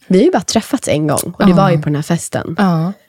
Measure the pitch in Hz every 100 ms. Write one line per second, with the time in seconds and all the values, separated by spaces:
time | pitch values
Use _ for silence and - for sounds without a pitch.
0 | - 185 302 302 - 240 - 269 - 147
1 | 151 135 - 175 202 185 196 165 151 147
2 | 156 170 - - - 165 196 165 170 202